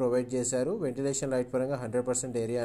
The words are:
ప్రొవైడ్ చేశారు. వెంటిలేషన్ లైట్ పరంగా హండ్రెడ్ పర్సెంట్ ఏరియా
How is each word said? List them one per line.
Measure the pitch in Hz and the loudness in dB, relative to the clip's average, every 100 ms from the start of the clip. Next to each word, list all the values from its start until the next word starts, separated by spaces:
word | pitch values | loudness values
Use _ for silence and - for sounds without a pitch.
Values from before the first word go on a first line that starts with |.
ప్రొవైడ్ | 123 123 123 127 | 2 2 2 0
చేశారు. | 120 127 135 220 143 | 0 0 0 0 -2
వెంటిలేషన్ | 120 139 135 139 127 | 0 -2 0 0 0
లైట్ | 123 127 | 0 0
పరంగా | 131 135 | 0 -2
హండ్రెడ్ | 117 123 123 | 0 0 0
పర్సెంట్ | 123 131 120 | -2 -2 -2
ఏరియా | 113 120 | 0 0